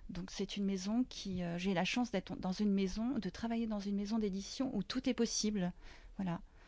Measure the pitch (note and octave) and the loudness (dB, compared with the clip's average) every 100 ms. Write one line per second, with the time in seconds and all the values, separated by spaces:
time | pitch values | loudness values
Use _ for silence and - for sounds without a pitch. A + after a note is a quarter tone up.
0 | - F3 F#3+ - G3 G#3 G3 F#3+ F#3+ A3+ | -10 -8 -8 -4 -4 0 0 0 0 2
1 | B3+ - G3 F3+ F3 F3 F#3+ F3 F3 B3 | 0 -2 -4 -2 -2 0 2 2 4 2
2 | A#3+ F#3+ - - F#3 F#3 G#3 G3 F#3+ G3 | 2 0 0 -4 -2 2 4 4 2 2
3 | A#3 C4 F#3 - A#3 A3+ A3+ G#3 G3 G3+ | 0 0 -2 -4 -2 0 0 -2 0 0
4 | G3+ A3+ G#3 G3 G3+ - C4 G#3 - C4 | 2 2 2 0 -6 -2 0 0 -2 0
5 | C4 A#3+ A#3 - G#3+ G#3+ F3+ - - - | 0 2 2 2 2 2 0 -2 -14 -18
6 | - - F#3+ E3 - - | -12 -4 -2 -2 -6 -20